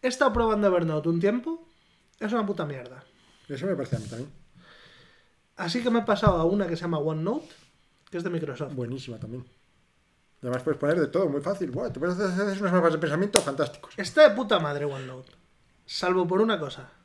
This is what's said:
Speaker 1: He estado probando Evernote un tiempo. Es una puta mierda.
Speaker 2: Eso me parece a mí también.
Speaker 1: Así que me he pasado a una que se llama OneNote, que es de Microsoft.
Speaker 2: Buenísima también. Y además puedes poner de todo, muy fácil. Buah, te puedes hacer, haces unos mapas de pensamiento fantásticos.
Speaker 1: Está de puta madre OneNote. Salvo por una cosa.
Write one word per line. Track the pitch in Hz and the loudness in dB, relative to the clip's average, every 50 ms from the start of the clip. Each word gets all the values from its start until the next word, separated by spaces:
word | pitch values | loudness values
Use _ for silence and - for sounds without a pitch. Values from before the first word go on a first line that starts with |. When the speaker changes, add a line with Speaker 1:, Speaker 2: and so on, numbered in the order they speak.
| - | -2
Speaker 1:
He | 254 | -4
estado | 247 - 294 262 | 2 4 2 2
probando | 208 233 233 226 214 208 208 196 | 4 4 2 2 2 4 4 4
Evernote | 180 175 170 165 156 151 147 165 | 4 4 2 2 -2 0 0 0
un | 165 170 | 0 2
tiempo. | 175 196 226 247 240 330 330 330 - _ _ _ _ _ _ _ _ _ _ _ | 2 2 0 0 -2 -4 -6 -8 -10 _ _ _ _ _ _ _ _ _ _ _
Es | 220 208 | -6 -2
una | 233 233 208 | -2 -2 -2
puta | 196 202 - 165 | -2 -4 -4 -6
mierda. | 147 143 131 120 123 127 135 - _ _ _ _ _ _ _ _ - | -6 -6 -10 -12 -16 -18 -20 -20 _ _ _ _ _ _ _ _ -12
Speaker 2:
Eso | 143 127 160 | -10 -6 -4
me | 196 185 | -4 -2
parece | 143 131 - - | -4 -2 -4 -4
a | 123 | -6
mí | 107 | -6
también. | 104 117 113 131 147 - - - _ _ - - - - - - - - - - _ _ _ _ _ _ _ _ _ _ | -10 -10 -10 -10 -12 -14 -20 -20 _ _ -20 -20 -20 -20 -20 -20 -20 -20 -20 -20 _ _ _ _ _ _ _ _ _ _
Speaker 1:
Así | - 185 - - 247 | -8 -8 -4 -4 0
que | 233 247 | 0 2
me | 226 233 | 2 2
he | |
pasado | 208 - 208 - 226 214 185 165 | 2 2 0 4 4 4 4 6
a | 160 | 4
una | 170 196 208 196 165 | 2 2 2 0 -2
que | 170 | -2
se | 165 | -4
llama | 180 175 165 151 | -4 -2 -2 0
OneNote, | 143 160 156 156 160 190 240 311 330 - - - - _ _ _ _ _ _ _ _ _ | 0 -2 -2 -2 -2 -2 -2 -4 -6 -10 -20 -20 -20 _ _ _ _ _ _ _ _ _
que | - 175 | -10 -6
es | 170 | -4
de | 185 | -4
Microsoft. | 175 165 160 143 135 - 156 135 143 | -4 -4 -4 -6 -6 -8 -8 -8 -6
Speaker 2:
Buenísima | 131 120 117 127 135 135 131 113 110 | -8 -6 -6 -8 -10 -10 -12 -12 -12
también. | - 107 117 131 127 - _ _ _ _ _ _ _ _ _ _ _ _ _ _ _ _ _ _ | -10 -10 -10 -12 -14 -16 _ _ _ _ _ _ _ _ _ _ _ _ _ _ _ _ _ _
Y | - | -6
además | 123 123 127 | -4 -4 -2
puedes | 127 160 143 - | -2 -2 -2 0
poner | - 143 160 180 | 2 0 2 2
de | 156 135 | 2 0
todo, | - 170 190 160 | 2 0 0 2
muy | 139 143 | 0 -2
fácil. | 143 196 202 190 185 139 | -2 -4 -4 -4 -4 -6
Buah, | 120 - 254 120 | -4 -6 -6 -6
te | - 127 | -6 -4
puedes | 143 180 180 180 | -2 -2 -2 0
hacer, | 208 190 180 180 202 | -2 -2 0 0 -2
haces | 202 196 196 | -2 -2 -2
unos | 202 180 | -2 2
mapas | 175 180 170 165 | 2 4 4 4
de | 160 156 | 2 2
pensamiento | 160 151 147 165 190 - - - | 0 0 0 0 0 6 6 4
fantásticos. | - 147 135 135 147 143 - - - - - - | 4 4 -2 -2 -4 -4 -4 -14 -20 -16 -10 -10
Speaker 1:
Está | 196 - - 302 311 294 | -10 -2 6 8 8 8
de | 202 | 8
puta | - 262 202 220 180 | 4 0 2 2 2
madre | 160 147 143 143 147 | 2 -2 -4 -4 -4
OneNote. | 147 139 135 135 131 131 131 131 - - _ _ _ _ _ _ _ _ _ _ | -4 -6 -6 -10 -12 -14 -16 -18 -20 -20 _ _ _ _ _ _ _ _ _ _
Salvo | - - - - 180 180 185 180 170 | -12 -8 -4 0 2 2 2 2 2
por | 185 196 | 2 2
una | 220 226 214 185 | 4 2 2 0
cosa. | 151 135 - - 131 - _ _ | -2 -6 -8 -12 -18 -20 _ _